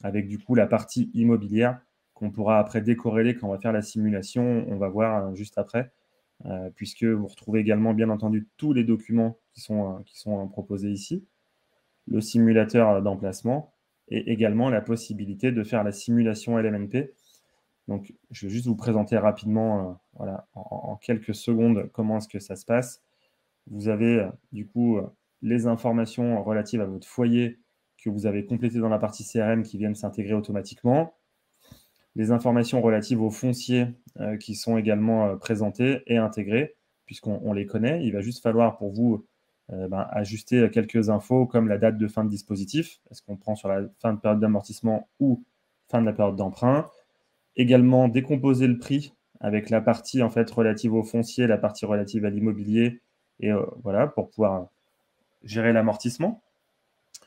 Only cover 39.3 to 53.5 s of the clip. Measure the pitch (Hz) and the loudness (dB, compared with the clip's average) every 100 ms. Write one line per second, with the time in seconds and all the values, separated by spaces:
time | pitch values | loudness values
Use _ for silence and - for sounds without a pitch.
39.3 | _ _ _ - 95 92 95 - 107 101 | _ _ _ -14 -8 -6 -4 -4 -4 -4
40.3 | 107 - 123 113 117 110 117 107 104 - | -6 0 4 4 2 0 0 2 0 2
41.3 | 127 123 117 110 101 110 107 107 113 110 | 2 4 2 2 4 2 2 -2 0 -2
42.3 | 101 - 101 98 151 165 - _ - - | -4 -6 -6 -2 -4 -4 -10 _ -20 -16
43.3 | 98 - 107 98 98 98 _ 117 104 107 | -12 -8 -6 -4 -4 -6 _ -4 0 2
44.3 | 107 110 104 - 104 113 107 - - 139 | 4 4 2 -2 -4 -2 -2 -4 0 2
45.3 | 120 - _ _ _ - 120 113 107 104 | 2 -4 _ _ _ -2 0 2 2 0
46.3 | 98 95 - 120 143 156 _ _ _ _ | 0 -4 0 2 2 0 _ _ _ _
47.3 | _ _ - 123 127 123 127 127 127 131 | _ _ 0 6 8 8 6 6 2 0
48.3 | 139 135 127 131 120 - 143 147 _ _ | 0 2 4 4 2 0 -4 -4 _ _
49.3 | - 104 104 104 110 110 110 - 131 117 | -8 -2 -2 0 0 2 0 -2 0 0
50.3 | 117 113 - 110 107 117 110 107 117 113 | 0 0 2 2 2 0 0 0 -2 -2
51.3 | - 120 104 107 107 104 104 101 110 104 | 0 2 2 0 -4 -4 -2 -2 -2 -2
52.3 | 101 110 101 104 110 120 120 _ _ _ | -2 -2 -2 0 2 2 0 _ _ _
53.3 | - 104 | -6 -2